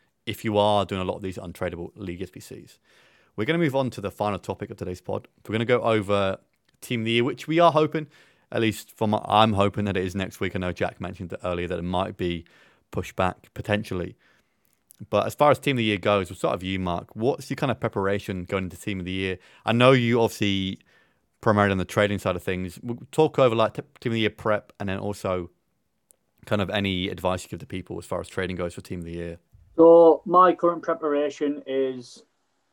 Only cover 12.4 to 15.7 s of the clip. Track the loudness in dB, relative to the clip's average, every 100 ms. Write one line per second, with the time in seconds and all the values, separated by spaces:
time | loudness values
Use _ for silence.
12.4 | -10 _ _ _ _ -8 -8 -2 -2 -2
13.4 | -16 -12 -4 -4 -4 -6 -8 -12 _ _
14.4 | _ _ _ _ _ -20 -2 0 0 2
15.4 | 4 4 2